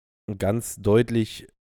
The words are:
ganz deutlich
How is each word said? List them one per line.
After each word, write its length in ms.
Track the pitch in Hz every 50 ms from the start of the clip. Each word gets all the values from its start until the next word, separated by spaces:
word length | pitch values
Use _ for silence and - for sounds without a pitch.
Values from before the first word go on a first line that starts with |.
| _ _ _ _ _ 107 104 -
ganz 380 | 92 98 110 117 - - -
deutlich 720 | - 95 104 104 117 120 117 117 117 110 - - - - - _ _